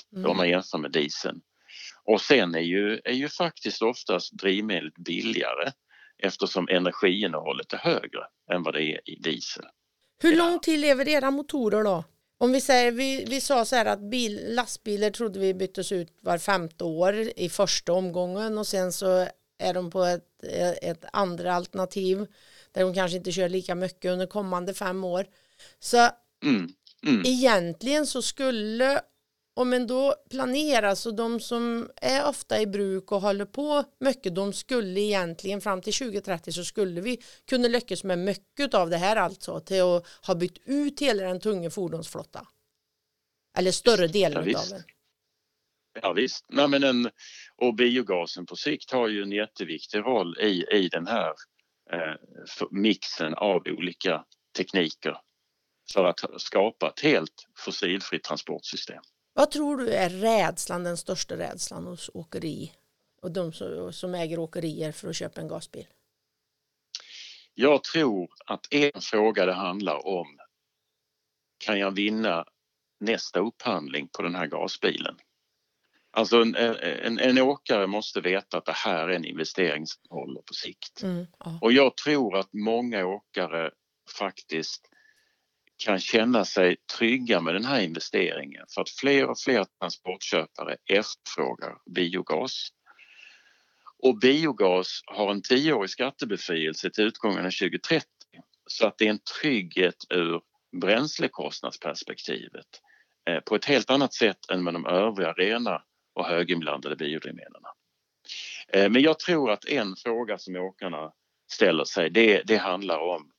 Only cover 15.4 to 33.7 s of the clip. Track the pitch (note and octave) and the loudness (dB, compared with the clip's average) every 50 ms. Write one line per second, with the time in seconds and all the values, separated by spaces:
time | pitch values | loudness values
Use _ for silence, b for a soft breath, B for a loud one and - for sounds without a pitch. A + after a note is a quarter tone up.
15.4 | G3 F#3+ F#3 F#3 F#3+ F#3 - G3 F3 - G3+ F3+ E3 - _ _ - F3+ F3 E3+ | 0 0 0 0 -2 -6 -4 -6 -6 -2 -2 -4 -4 -6 _ _ -2 -2 -2 0
16.4 | - G3+ G3 F3+ E3+ D#3+ - - F3+ E3 D#3+ D#3+ F3+ G3 G3+ A3 A3 A#3 - - | 2 2 2 2 0 -2 -6 -6 -4 -2 0 2 4 4 4 2 0 -4 -4 -4
17.4 | - E3+ - - G3 - - - - F3+ E3+ F#3 F#3+ F3+ E3+ F3+ F3+ F3+ F3+ G3+ | -4 -4 0 0 2 2 2 0 0 2 2 2 2 0 -2 -2 -2 -2 -2 -4
18.4 | A3 A3 G#3+ G#3+ G#3 - G#3 F#3+ F#3 F3+ E3+ - G3 F#3 F#3 F#3 F3+ - - _ | -4 -2 -2 -4 -2 -2 -2 0 0 -2 -2 -2 2 4 4 4 2 0 -4 _
19.4 | _ _ _ - - F3+ F3+ F3+ F3+ E3+ - F#3+ F3+ F3 F3+ F3 - _ _ _ | _ _ _ -4 -2 -2 -2 -2 -4 -4 0 0 2 2 2 0 -4 _ _ _
20.4 | - - - F3 F3 F3 E3+ - - E3+ E3 - - - - - G3+ F3+ F3 E3 | -10 -6 -2 0 0 0 0 -2 -4 -6 -6 -6 -8 -4 0 0 0 0 0 -4
21.4 | F3 F3+ F3+ F3+ F3+ - - F#3+ F#3 F#3 - G3+ F#3+ F#3 F#3+ G3 G#3 - b b | -2 0 0 -2 -2 -4 -4 -4 -4 -4 -2 -2 0 0 0 0 -2 -8 b b
22.4 | b b b b b b b - F#3 F#3 F3 F#3+ F#3 F3 F3 F3+ F3 F#3 E3 F#3+ | b b b b b b b 0 0 2 2 0 -2 0 -2 -4 -4 -4 -2 0
23.4 | F#3 F3 F#3 F#3 F3+ - F3+ F3 F#3 F3+ - _ - F#3 F3+ F#3 F#3 F3+ - G#3 | 0 0 0 -2 -2 -2 -4 -2 -4 -6 -6 _ -2 -2 -2 -2 -2 -4 -4 -4
24.4 | G3 F#3+ F3+ F3+ F3+ F3 - - G3+ F#3 F3+ F#3+ F#3+ F3+ F3 F#3 G3 - b b | -4 -2 -2 -4 -2 -4 -6 -4 -4 -4 -4 -4 -4 -2 -2 -2 -4 -4 b b
25.4 | b b b b b b b b - - A#3+ A#3+ A#3 A#3 - _ _ _ _ - | b b b b b b b b -4 4 6 6 6 6 4 _ _ _ _ -2
26.4 | - D3 - F#2+ F2 - - _ _ - _ _ - D4+ B3+ G3+ - B3+ C4 B3 | 2 4 4 4 2 -2 -8 _ _ -20 _ _ 2 4 4 4 4 4 4 6
27.4 | C4 B3 A3 F#3 F3 E3+ E3 - A3 C4 D4 D4+ D4 - - B3+ A3 - - - | 6 6 6 6 4 0 -4 -4 -2 0 2 2 2 0 -2 -2 -4 -4 -4 -2
28.4 | C4+ C4 A#3+ A3 G#3 G#3+ A3 A#3 B3+ C4+ C#4+ - - _ _ _ _ _ _ _ | 0 0 0 0 -2 -2 0 2 2 2 2 0 -2 _ _ _ _ _ _ _
29.4 | _ _ - A#3+ B3+ B3 B3 B3 B3 A3 B3+ C4 C#4 C#4 - - _ - B3 C4 | _ _ -2 0 0 2 2 0 0 0 0 2 2 2 0 0 _ -10 -6 -4
30.4 | C4 B3+ B3+ C#4+ D4+ D4+ C4+ A3+ G#3 G3+ G3 - - A#3 G#3+ G#3 A#3 A#3 A#3 A3+ | -2 0 0 0 2 4 4 4 4 4 0 0 -2 -6 -4 -2 -2 -2 -2 -4
31.4 | A#3 - A#3+ A#3 A#3+ A#3 A#3 A#3 A3+ - - - - B3+ C4 C#4 C#4+ D4 B3 - | -4 -4 -4 -2 -2 -2 -2 -4 -6 -8 -10 -4 -2 0 0 2 0 0 -2 -4
32.4 | - - A3+ G#3+ A3 G3+ F#3+ G3+ G3+ F#3+ F#3+ F#3+ F#3+ - G#3 G3 F#3+ G#3 G3 G3+ | -4 -2 0 0 0 0 -2 -2 -2 -2 -2 -4 -4 -2 -2 0 2 0 0 0
33.4 | G3+ G3+ - C4+ D4 D4+ | -4 -6 -6 -4 -2 0